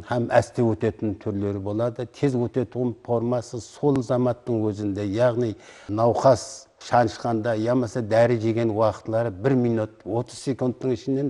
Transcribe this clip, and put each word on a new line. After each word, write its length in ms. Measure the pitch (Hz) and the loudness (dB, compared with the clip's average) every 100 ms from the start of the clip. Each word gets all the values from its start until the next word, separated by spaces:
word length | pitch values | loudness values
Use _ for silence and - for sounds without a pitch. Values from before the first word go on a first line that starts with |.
| - | -4
һәм 220 | 123 120 | -4 0
әсте 320 | 123 - - | 2 2 0
өтетін 540 | 117 104 113 - 110 98 | 0 0 -2 -2 -4 -4
түрлері 400 | 113 101 101 101 | -6 -4 -4 -4
болады. 460 | 98 104 120 113 117 - | -4 -4 -4 -4 -10 -2
Тез 160 | 143 | 0
өтетұғын 600 | 127 120 135 120 120 123 113 | 0 -2 -2 -4 -2 -4 -4
формасы 560 | - 117 120 123 - 123 | -2 -2 0 -2 -4 -10
сол 400 | - - 147 135 | -12 -2 2 2
заматтың 600 | 117 123 123 117 - 113 107 | 2 0 0 -2 -2 -2 0
өзінде, 340 | 101 104 95 | -2 -4 -2
яғни 460 | 104 104 123 117 117 101 - - - | -2 2 2 2 -2 -4 -12 -18 -6
науқас 800 | 104 117 110 135 120 - - - _ | 0 2 4 4 4 2 -16 -20 _
шанышқанда, 800 | - 123 117 - 123 113 113 110 | 0 2 2 0 -4 -2 -2 -2
ямаса 400 | 113 127 117 131 | 0 0 0 -4
дәрі 380 | 107 110 120 120 | 0 4 4 4
жеген 320 | 110 110 117 | 0 0 0
уақытлары 640 | 104 110 98 - 110 117 92 | 2 2 0 -2 -2 -2 -2
бір 220 | 117 131 | 0 2
минут, 400 | 123 113 107 - - | 2 0 -2 -6 -6
отыз 340 | 113 127 - - | -6 -6 -8 -6
секундтың 500 | 127 127 113 131 117 | -2 -2 -2 -4 -4
ішінен 320 | - 135 | -2 -2